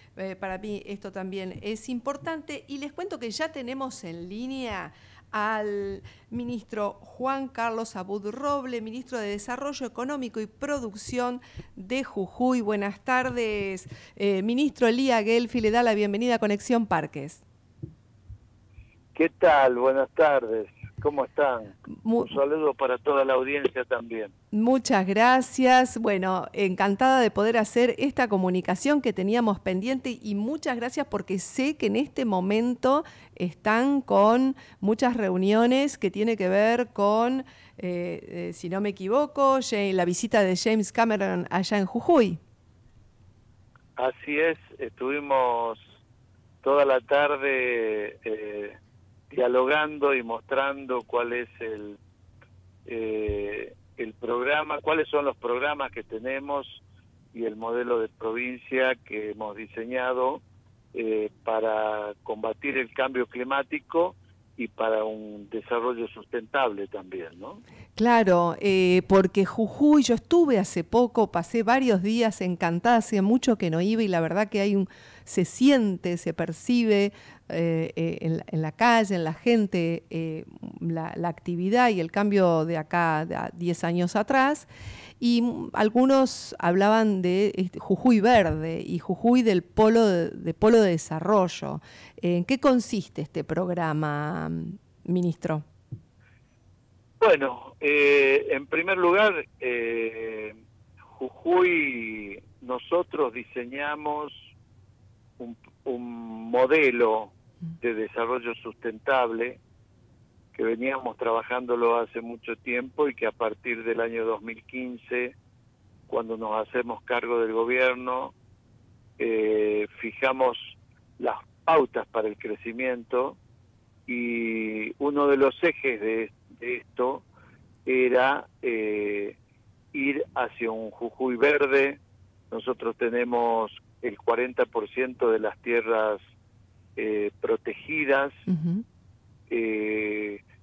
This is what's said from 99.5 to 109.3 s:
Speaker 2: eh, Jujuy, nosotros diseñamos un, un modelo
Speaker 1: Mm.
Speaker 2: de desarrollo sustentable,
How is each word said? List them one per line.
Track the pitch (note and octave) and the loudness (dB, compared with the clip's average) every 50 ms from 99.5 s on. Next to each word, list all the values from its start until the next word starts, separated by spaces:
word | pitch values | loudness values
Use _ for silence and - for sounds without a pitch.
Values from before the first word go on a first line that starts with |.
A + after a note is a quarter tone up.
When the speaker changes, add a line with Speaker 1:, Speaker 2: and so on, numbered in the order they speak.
| _ - | _ -8
Speaker 2:
eh, | C3 B2+ B2 A#2+ A#2 A2+ A#2 A#2 A2+ A2+ A2+ A2+ A2+ A2 A2 G#2+ G#2+ G#2+ A2 A2+ - _ _ _ _ _ _ - | -4 -4 -2 -2 -2 -2 -2 -2 -2 -4 -6 -8 -8 -8 -8 -8 -10 -12 -14 -16 -20 _ _ _ _ _ _ -20
Jujuy, | - - - - C3 B2+ - - - E3+ F3 F3+ F3+ F3+ F3 D#3+ D3 C#3 B2+ A#2 A2+ A2 A2 G#2+ G#2 G2 G2+ A2 - - - _ | -20 -20 -14 -10 -10 -10 -10 -6 0 2 4 4 4 4 4 2 0 -2 -2 -6 -8 -8 -10 -10 -12 -12 -14 -16 -20 -20 -20 _
nosotros | C3 B2 B2+ A#2+ - - B2+ - E3+ - - D3+ C#3+ A#2+ A2 | -10 -8 -8 -8 -4 0 0 0 0 0 -2 -2 -2 -2 -2
diseñamos | B2 A2 - - B2+ A#2+ A#2+ C3 C#3 D3 D3 D3+ D3+ D3+ D3 D3 D3+ D3+ C#3+ - - - - - _ _ _ _ _ _ _ _ _ _ _ _ _ _ _ _ - | -6 -12 -10 -10 -10 -10 -8 -8 -8 -6 -6 -6 -6 -6 -6 -6 -6 -6 -10 -12 -16 -20 -20 -20 _ _ _ _ _ _ _ _ _ _ _ _ _ _ _ _ -16
un, | A#2+ A#2 A#2 - _ - _ _ - | -14 -14 -16 -16 _ -20 _ _ -8
un | C#3 B2 A#2+ B2 A#2+ A#2+ A#2 A#2 A2+ A2+ A2+ A2+ A2+ | -6 -6 -6 -8 -10 -12 -12 -12 -12 -12 -12 -6 0
modelo | A#2+ B2+ C3 C3 D3+ D#3+ D3 C3 A#2+ A#2+ A#2+ A2 A2 A2 G#2+ - - _ _ _ _ - | 2 4 4 4 4 4 4 4 2 4 2 2 2 0 -2 -6 -14 _ _ _ _ -14
Speaker 1:
Mm. | E3+ E3 E3 - | -12 -12 -10 -6
Speaker 2:
de | - A#2+ A2+ | -4 -4 -2
desarrollo | A2 A2 G2 - A#2+ A#2 A#2 B2+ B2 A#2 A#2+ A2+ | -2 -4 -6 -4 -4 -4 -2 -4 -4 -6 -8 -10
sustentable, | - - A#2 - _ - A#2 A2 A2 - C#3 C3+ C3 B2 A#2 | -10 -12 -14 -14 _ -10 -10 -10 -6 -4 0 0 2 0 0